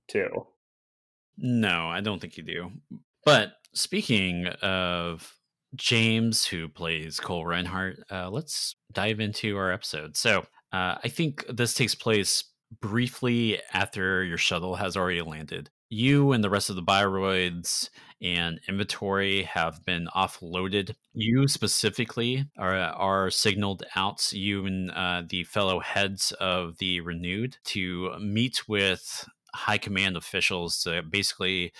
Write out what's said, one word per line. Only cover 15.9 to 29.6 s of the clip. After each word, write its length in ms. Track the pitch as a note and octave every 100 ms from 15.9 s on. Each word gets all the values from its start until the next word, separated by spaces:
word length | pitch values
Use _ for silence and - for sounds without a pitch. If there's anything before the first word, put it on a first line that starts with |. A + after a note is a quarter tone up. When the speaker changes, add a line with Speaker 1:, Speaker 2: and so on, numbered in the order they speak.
Speaker 2:
You 420 | A2 B2+ C#3+ C#3
and 100 | B2
the 80 | G#2
rest 200 | G2+ -
of 60 | F#2
the 60 |
Bioroids 1040 | E2+ G2 G2+ F#2+ F#2+ F#2 F#2 F2 E2+ - - - - -
and 400 | F2+ F2 E2+ E2 -
inventory 720 | G2 G2+ - G2+ G2 G2 G2
have 420 | F#2 F2 E2 E2
been 240 | - F2 E2+
offloaded. 800 | F#2 F#2 - E2+ F2+ F#2+ G2+ G2 - _
You 340 | - A2 B2 C#3
specifically 1000 | - G#2 - G#2+ - A#2 - A#2+ B2+ C#3 -
are, 180 | F#2+ F#2+
are 540 | E2+ E2 G2 G2 F#2+
signaled 540 | - A2 G2 G2+ F#2+ -
out, 380 | F#2+ F#2+ - -
you 340 | G2+ G2+ G2+ F#2+
and, 240 | F#2+ F2+
uh, 320 | D#2 F2+ F2 E2+
the 160 | F2+
fellow 340 | E2+ G#2 G2 F2+
heads 540 | - G2+ G2 G2 - -
of 380 | F#2+ F2+ E2+ E2+
the 220 | F#2+ F2
Renewed, 580 | E2 E2+ F2 G2 C3 - -
to 520 | G#2 F#2 F2+ F#2 E2+
meet 500 | G#2 G#2 B2 - -
with 600 | G#2 G2 F2+ - - - _ _
high 240 | -